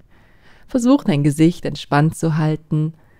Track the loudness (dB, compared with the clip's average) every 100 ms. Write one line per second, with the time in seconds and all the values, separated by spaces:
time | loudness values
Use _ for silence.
0 | _ _ _ _ -20 -20 -6 -2 2 2
1 | 2 0 0 2 2 2 -8 -10 -2 0
2 | 0 0 -2 0 -2 -4 -4 -4 -4 -8
3 | _